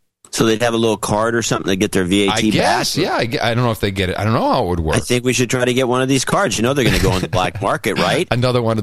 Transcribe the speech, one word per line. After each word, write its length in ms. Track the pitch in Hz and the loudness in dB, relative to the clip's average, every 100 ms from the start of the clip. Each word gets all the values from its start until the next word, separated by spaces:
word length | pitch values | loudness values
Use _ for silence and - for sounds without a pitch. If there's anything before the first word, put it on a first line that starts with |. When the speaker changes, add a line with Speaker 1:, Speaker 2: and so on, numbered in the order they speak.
| _ _ - | _ _ -10
Speaker 1:
So 140 | - 113 | 0 2
they'd 160 | 110 | 2
have 140 | 120 117 | 0 2
a 20 | |
little 180 | 113 104 | 0 0
card 380 | - 104 113 | -2 0 0
or 80 | 117 | 0
something 300 | 110 120 78 | -2 -2 -2
to 40 | 95 | 0
get 160 | 101 | 0
their 120 | 101 | 0
V 240 | 90 101 98 | 2 2 2
A 80 | 107 | 2
T 140 | 107 | 0
Speaker 2:
I 20 | |
guess, 440 | 95 - - 120 - | 2 2 0 -2 -2
Speaker 1:
back? 80 | |
Speaker 2:
yeah. 120 | 202 339 | -2 -2
I, 100 | 113 | -2
g-, 140 | 123 | -2
I 160 | 117 117 | -2 0
don't 80 | |
know 80 | 123 | 0
if 80 | 107 | 0
they 100 | 101 | -2
get 200 | 98 90 | -2 -2
it. 100 | 85 | -2
I 40 | |
don't 100 | 107 | 0
know 180 | 117 269 | 0 0
how 120 | 185 98 | 0 0
it 20 | |
would 100 | 87 | 0
work. 180 | 78 107 | 0 -2
Speaker 1:
I 20 | |
think 260 | - 123 123 | 0 -2 0
we 80 | |
should 160 | 123 123 | 0 0
try 160 | 127 123 | 0 0
to 80 | |
get 140 | 123 127 | 2 2
one 160 | 123 | 0
of 40 | 131 | 2
these 160 | 135 | 0
cards. 320 | - 160 196 104 | 0 0 0 0
You 60 | |
know 140 | 117 143 | 0 2
they're 100 | 117 | 2
gonna 140 | 92 | 2
go 100 | 95 | 2
on 100 | 92 | 0
the 60 | - | 0
black 320 | 92 90 - | 0 -2 -2
Speaker 2:
<laughs> 20 | |
Speaker 1:
market, 340 | 98 147 113 95 | -2 -2 -2 0
right? 300 | 90 120 180 | 0 0 0
Speaker 2:
Another 320 | 120 127 123 | 0 0 0
one. 160 | 113 110 | 0 -2